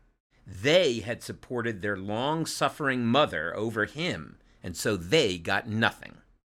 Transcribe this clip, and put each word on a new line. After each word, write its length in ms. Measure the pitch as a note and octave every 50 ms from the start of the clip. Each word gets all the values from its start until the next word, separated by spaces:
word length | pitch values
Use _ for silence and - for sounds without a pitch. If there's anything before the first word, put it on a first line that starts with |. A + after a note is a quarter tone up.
| _ _ _ _ _ _ _ _ -
They 540 | - F2 F2+ G#2 C#3 D#3+ F#3 F3+ C#3 A#2 A2+
had 240 | G2 A#2 A#2 -
supported 600 | - - G2 - - - B2+ A#2+ A2+ A#2+ G#2+ F2+
their 140 | F2+ G#2 G2+
long-suffering 1080 | F#2 F#2+ G2+ G#2+ A2+ C3 D3 D#3+ E3 D3+ - - - D3+ C3+ - - D3+ C3+ B2+ B2 A#2
mother 500 | A2+ A#2+ C#3+ D3+ F2+ F2 D#2+ D#2 E2+ -
over 280 | G2+ A2 A#2 G#2+ A2 G#2
him, 540 | - - C#3+ E3+ F3 G#2+ E2 C#2+ G#1+ G1+ - _ _ _ _
and 160 | - F2+ E2+
so 200 | - - A#2+ G#2
they 420 | F2+ E2 F2 B2+ E3 C3+ G2 F2+ F2
got 300 | E2 G2+ G2 G#2 - A2+
nothing. 480 | G#2+ A2 A2+ G2 - - - - G1+ - _ _ _ _ _